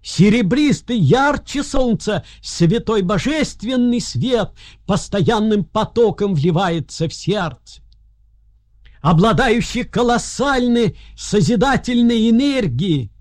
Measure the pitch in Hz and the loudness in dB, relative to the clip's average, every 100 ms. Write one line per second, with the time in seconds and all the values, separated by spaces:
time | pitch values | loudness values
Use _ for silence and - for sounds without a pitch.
0 | - - 202 233 185 247 294 196 - 240 | -8 2 4 4 2 2 2 0 -2 0
1 | 139 247 285 - - 277 285 277 254 202 | 2 4 2 -2 -6 -8 -2 0 0 0
2 | - 190 - - - - 165 226 - 220 | -2 -4 -6 -18 -14 0 2 2 0 -2
3 | 180 202 254 311 277 - 214 254 240 240 | 0 -2 -2 -2 -4 -6 -4 0 0 -2
4 | - 120 214 240 175 - - - - 196 | -4 -4 -2 -2 -2 -10 -20 -16 -4 -4
5 | - 202 151 226 214 208 165 214 214 233 | -2 -2 0 2 2 0 -2 -4 -2 0
6 | 226 - 202 170 160 165 190 165 - - | 0 0 -2 0 0 0 -2 -4 -8 -6
7 | 156 - - 208 165 120 - - - - | -6 -6 -4 -4 -4 -10 -20 -20 -20 -20
8 | _ _ _ _ _ _ _ _ - - | _ _ _ _ _ _ _ _ -20 -4
9 | 143 160 220 220 262 233 175 240 - 202 | 2 4 4 2 2 0 -2 -6 -4 0
10 | 240 240 - - 277 262 247 233 214 - | 0 0 -2 -4 -2 0 0 2 0 -4
11 | - - - 202 165 233 269 254 - 240 | -20 -16 -2 0 2 2 2 0 0 2
12 | 233 233 226 226 285 269 196 120 190 147 | 2 2 2 2 2 0 -2 -2 -2 -2
13 | 104 - | -4 -14